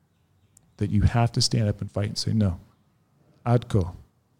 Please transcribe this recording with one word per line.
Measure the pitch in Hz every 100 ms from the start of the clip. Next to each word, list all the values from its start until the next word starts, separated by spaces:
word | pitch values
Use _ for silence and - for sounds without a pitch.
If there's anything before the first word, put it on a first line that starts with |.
| _ _ _ _ _ _ _ -
That | 104
you | 101
have | 92 - 117
to | 123
stand | - 123 107
up | -
and | 101
fight | - 104
and | -
say, | 110
"No. | 107 101 87 - _ _ _ _ _ _ _ 120
Adko, | 120 - 107 85 - - _ _ _